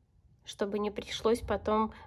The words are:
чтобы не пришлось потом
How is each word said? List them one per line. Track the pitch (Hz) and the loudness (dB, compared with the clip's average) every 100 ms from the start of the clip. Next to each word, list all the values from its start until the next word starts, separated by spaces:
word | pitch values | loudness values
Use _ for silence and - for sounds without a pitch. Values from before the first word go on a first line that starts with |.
| _ _ - _ | _ _ -20 _
чтобы | - - 202 208 | -12 -4 -2 0
не | 208 | -2
пришлось | 202 - - 226 240 | -4 -6 0 2 2
потом | - 202 - 214 220 - | 2 -2 2 2 2 -2